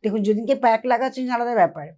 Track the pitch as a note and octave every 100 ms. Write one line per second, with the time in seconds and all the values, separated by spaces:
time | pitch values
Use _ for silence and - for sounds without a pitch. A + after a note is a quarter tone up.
0 | G#3+ G#3+ G3+ G#3+ A3+ C4 B3+ A3+ B3+ A#3
1 | C4 C4 B3+ A#3+ A#3+ A3+ E3+ - D3